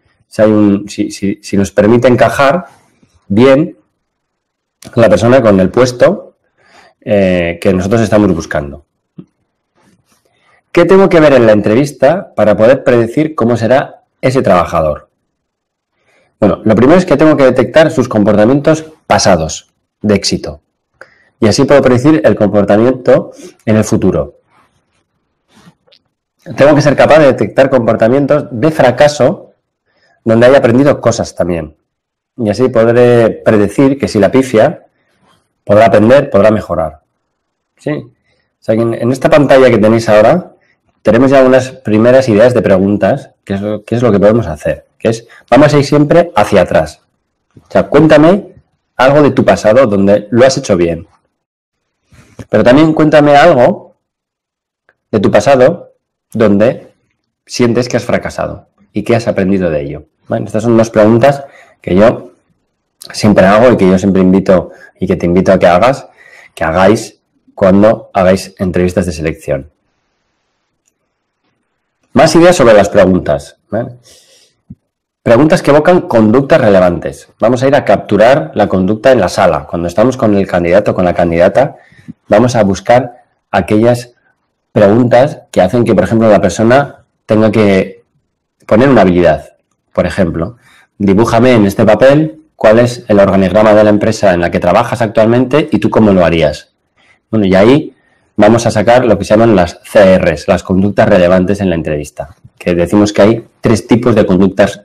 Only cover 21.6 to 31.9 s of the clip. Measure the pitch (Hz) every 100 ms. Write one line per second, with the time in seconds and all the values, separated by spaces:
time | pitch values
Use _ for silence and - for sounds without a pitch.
21.6 | 135 139 127 123 127 107 123 101 101 104
22.6 | 101 104 120 - - 143 - - - -
23.6 | - 110 107 104 95 104 101 - _ _
24.6 | _ _ _ _ _ _ _ _ _ _
25.6 | _ _ _ _ _ _ _ _ - 113
26.6 | 139 143 147 131 120 151 143 120 107 -
27.6 | 135 131 113 110 113 135 135 147 123 117
28.6 | 156 156 131 120 147 - 127 196 - _
29.6 | _ _ _ _ _ _ - 113 120 139
30.6 | 127 120 143 - 117 113 - - 87 85
31.6 | 76 - _